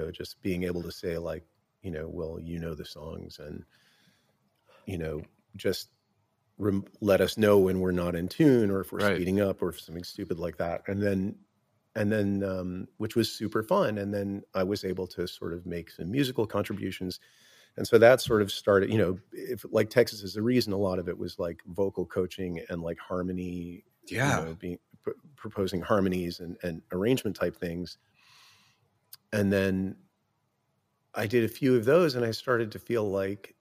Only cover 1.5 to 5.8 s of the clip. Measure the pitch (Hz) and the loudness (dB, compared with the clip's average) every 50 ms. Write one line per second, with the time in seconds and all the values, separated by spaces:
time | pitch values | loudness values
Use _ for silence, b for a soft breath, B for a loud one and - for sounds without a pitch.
1.5 | _ _ _ _ _ _ - 95 82 78 80 80 80 85 82 78 82 87 82 82 | _ _ _ _ _ _ -10 -8 -8 -6 -8 -8 -8 -8 -8 -8 -8 -10 -8 -8
2.5 | 85 85 82 82 80 73 80 - - 78 76 80 82 85 85 85 85 - 76 73 | -8 -6 -6 -6 -8 -8 -10 -14 -14 -14 -12 -12 -12 -12 -12 -14 -14 -14 -14 -12
3.5 | 80 87 87 _ b b b b b b b b b b b b b b _ _ | -12 -14 -14 _ b b b b b b b b b b b b b b _ _
4.5 | _ _ _ b b b b b 98 85 80 78 78 76 76 - _ _ _ _ | _ _ _ b b b b b -6 -4 -4 -4 -6 -6 -8 -12 _ _ _ _
5.5 | - 95 - 101 92 - | -10 -4 -2 -2 -2 -2